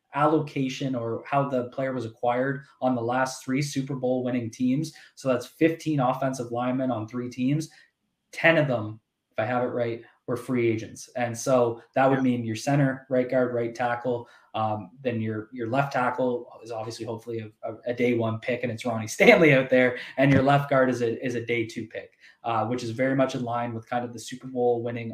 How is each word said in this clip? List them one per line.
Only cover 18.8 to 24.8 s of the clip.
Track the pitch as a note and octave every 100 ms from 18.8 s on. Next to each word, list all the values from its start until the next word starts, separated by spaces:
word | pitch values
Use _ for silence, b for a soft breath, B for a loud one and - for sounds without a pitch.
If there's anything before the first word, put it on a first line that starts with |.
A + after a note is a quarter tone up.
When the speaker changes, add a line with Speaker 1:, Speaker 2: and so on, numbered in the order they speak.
| B2+
Speaker 1:
Ronnie | A2+ G#2+
Stanley | - G3 G3+ D#3 C3
out | C3
there, | B2+ B2 - B B
and | C#3
your | C3+
left | C3 C#3+ C#3+
guard | C3+ B2+
is | A#2+
a, | A#2 - C3+
is |
a | A#2
day | A2+ A#2+ A2
two | A#2 G#2+
pick, | - - _ b b
uh, | A#2 A2+ G#2+
which | B2+
is | A#2
very | A#2 C3 C3+
much | C3
in | C3+
line | A#2+ A#2+ A#2+
with | A2+ -
kind | B2 A#2+
of |
the | A2+
Super | - B2 C3
Bowl | B2+ A#2+ A#2